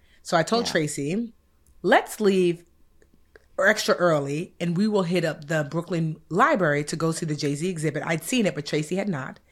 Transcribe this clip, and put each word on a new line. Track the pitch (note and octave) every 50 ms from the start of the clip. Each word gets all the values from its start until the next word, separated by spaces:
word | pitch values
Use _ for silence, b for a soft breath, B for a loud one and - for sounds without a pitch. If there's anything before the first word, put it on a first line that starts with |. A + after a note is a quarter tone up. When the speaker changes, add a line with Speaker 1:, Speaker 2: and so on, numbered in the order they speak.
| b b b b
Speaker 1:
So | b - F3+ E3
I |
told | E3 - A3 A#3 A#3
Speaker 2:
Yeah. | -
Speaker 1:
Tracy, | - F3 D3+ D3 - - C#3 D3 F3+ A3+ A#3+ A3+ - _ _ _ _ _ _ _ _ -
"Let's | - F3+ C4 G4 - - - -
leave | G#3+ G3 F#3+ F#3 F3+ F3 E3 E3 - _ _ _ - _ _ _ _ _ _ _ _ _ _ - _ _ - -
extra | F#3 G3+ G#3+ - - A3 G3
early | - F3+ F3 D#3+ D3 C#3 C#3 C#3+ D#3 F#3 - _ _
and | F3 E3+ E3+
we | F3 G#3 A3
will | G#3 G3
hit | F#3 E3 F#3 F3+ E3
up | D#3+ D3 - D3 D3
the | E3 D#3 D3
Brooklyn | C3+ D3+ E3+ F3 - F#3 E3 E3 D#3 D#3+ - - _
Library | D#3+ F#3+ B3+ D#4+ D#4 G#3+ F3+ D3+ C#3+ D3 D3+
to | D3 -
go | D#3 E3 E3
see | D#3+ - F3
the | D#3 D3+
Jay-Z | C#3+ D3+ C#3+ C#3+ C#3+ E3 F#3+
exhibit." | F3+ D#3 D3+ D#3 C#3 D3+ -
I'd | E3 E3+ D#3+ -
seen | - B3+ B3+ G#3
it, | F3 D3
but | D3+ D3
Tracy | - - D#3 D#3 - F#3
had | F#3+ G3+ G#3
not. | E3+ C3+ C3 - - - B B